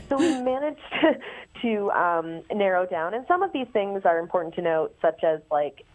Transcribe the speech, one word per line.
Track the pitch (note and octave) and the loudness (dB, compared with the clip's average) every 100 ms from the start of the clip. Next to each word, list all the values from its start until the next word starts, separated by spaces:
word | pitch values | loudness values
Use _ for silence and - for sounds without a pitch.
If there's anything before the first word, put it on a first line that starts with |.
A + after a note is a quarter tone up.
| - | -4
So | C#4 | 0
we | E4 C4 | 2 0
managed | B3+ C4 D4+ D4 - | -2 -2 -4 -6 -8
<laughs> | - | 0
to, | D#4+ B3+ - - - - | 2 2 -4 -16 -18 -6
to, | A#3+ G#3 G3+ | -2 0 0
um, | - F3 E3+ E3 E3 - G#3+ | 2 2 0 -2 -8 -6 0
narrow | G3 F3+ F#3 | 2 2 0
down. | F3 E3 | -2 -4
And | A3+ B3+ | -4 0
some | F4+ | 2
of | F#4+ | 2
these | D4+ B3 | -2 -2
things | G#3+ G3 G3 F#3+ | 0 0 2 2
are | E3 | 2
important | E3 F#3 E3+ E3+ | 0 -2 -2 -2
to | |
note, | E3+ D#3+ D#3 - | 0 2 0 0
such | E3+ D#3+ E3+ | 0 2 0
as, | D#3 - | 0 0
like, | D3 D3 - - | -2 -2 -6 -20